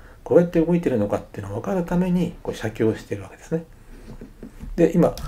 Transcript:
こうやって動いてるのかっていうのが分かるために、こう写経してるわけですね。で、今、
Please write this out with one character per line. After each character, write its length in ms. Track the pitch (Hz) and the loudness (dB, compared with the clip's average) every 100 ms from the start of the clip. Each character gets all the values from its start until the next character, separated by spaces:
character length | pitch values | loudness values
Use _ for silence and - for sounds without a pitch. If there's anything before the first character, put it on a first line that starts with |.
| - - | -20 -14
こ 120 | - 165 | 2 4
う 40 | |
や 60 | 170 | 4
っ 40 | |
て 120 | 170 | 2
動 140 | 160 175 | 2 2
い 60 | |
て 80 | 151 | 2
る 80 | 120 | 0
の 100 | 101 | 0
か 100 | 98 | -2
っ 40 | |
て 180 | - - | -6 -12
い 40 | |
う 40 | 98 | -8
の 60 | |
が 60 | 101 | -6
分 20 | |
か 100 | 196 | -2
る 120 | 90 - | -2 0
た 120 | 175 | 0
め 140 | 92 | 2
に、 240 | 180 165 - | 0 0 -4
こ 80 | - | -8
う 40 | - | -6
写 160 | 107 | -6
経 240 | - 110 101 | 0 0 0
し 80 | |
て 120 | - 104 | -6 -10
る 80 | |
わ 60 | 98 | -10
け 80 | - | -18
で 60 | |
す 80 | - | -6
ね。 120 | 165 - - - - - - - - - - - - | -6 -6 -18 -20 -20 -18 -16 -18 -16 -18 -14 -6 2
で、 160 | 165 | 4
今、 220 | 180 127 - | 6 4 2